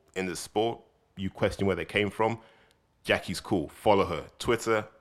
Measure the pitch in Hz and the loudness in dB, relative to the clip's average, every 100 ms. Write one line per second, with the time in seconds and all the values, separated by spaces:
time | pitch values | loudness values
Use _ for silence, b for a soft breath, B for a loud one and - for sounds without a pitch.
0 | _ 92 92 82 - - 113 - _ _ | _ -6 -6 -6 -4 -2 0 -2 _ _
1 | _ - 95 - 104 - 98 87 82 104 | _ -8 -6 -2 -2 0 0 0 -2 0
2 | 101 - 113 113 b b b b _ _ | 0 0 0 0 b b b b _ _
3 | - 98 - 87 - 98 73 - 110 98 | -2 -2 0 -8 -2 -2 -2 -2 4 4
4 | 85 78 - - - 113 113 107 107 - | 4 -2 -8 -8 0 0 2 0 -2 -14